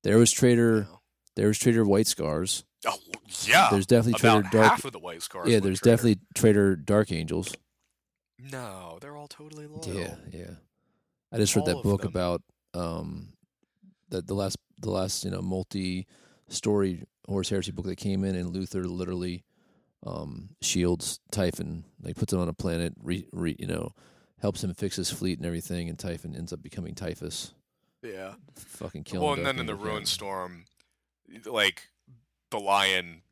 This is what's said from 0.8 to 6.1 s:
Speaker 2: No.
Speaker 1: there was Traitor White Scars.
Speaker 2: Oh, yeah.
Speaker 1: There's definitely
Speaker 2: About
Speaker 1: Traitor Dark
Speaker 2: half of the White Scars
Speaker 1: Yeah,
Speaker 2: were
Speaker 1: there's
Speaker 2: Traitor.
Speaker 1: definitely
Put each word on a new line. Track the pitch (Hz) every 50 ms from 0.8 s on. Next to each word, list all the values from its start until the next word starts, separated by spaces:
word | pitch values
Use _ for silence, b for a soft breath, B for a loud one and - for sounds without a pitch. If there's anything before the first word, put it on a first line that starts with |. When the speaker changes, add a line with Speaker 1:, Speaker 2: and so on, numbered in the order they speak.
| 101 -
Speaker 2:
No. | - - _ _ _ _ _ _ _
Speaker 1:
there | - 104 104
was | 107 -
Traitor | - 123 117 113 110
White | 101 98 101 107
Scars. | - - - 78 78 76 78 90 92 - - - _ _ _ -
Speaker 2:
Oh, | - - - - - - - _ - - - -
yeah. | - - 175 - 110
Speaker 1:
There's | 104 101 92
definitely | - 120 117 110 120 117 -
Speaker 2:
About | - 113 110 107
Speaker 1:
Traitor | 98 92 104 110
Dark | 110 143
Speaker 2:
half | 226 - -
of | 135
the | 107 87
White | 82 90 82 85
Scars | - - - 95 87 -
Speaker 1:
Yeah, | 117
Speaker 2:
were | 107
Speaker 1:
there's | 95 98 92 -
Speaker 2:
Traitor. | - 120 117
Speaker 1:
definitely | 113 - 117